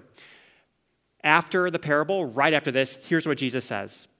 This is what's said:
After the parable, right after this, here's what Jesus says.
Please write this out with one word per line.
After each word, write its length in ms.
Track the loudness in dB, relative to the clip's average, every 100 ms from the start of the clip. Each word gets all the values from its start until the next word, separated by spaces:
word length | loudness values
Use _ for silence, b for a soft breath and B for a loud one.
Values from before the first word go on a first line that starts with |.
| -18 -20 B B B B B _ _ _ _ _
After 460 | 4 4 4 0 0
the 100 | -2
parable, 460 | 0 0 0 -2 -2
right 280 | 0 2
after 180 | 2 0
this, 260 | 0 0 -4
here's 240 | -2 0 0
what 100 | -2
Jesus 280 | -2 -4 -6
says. 420 | -6 -8 -14 -18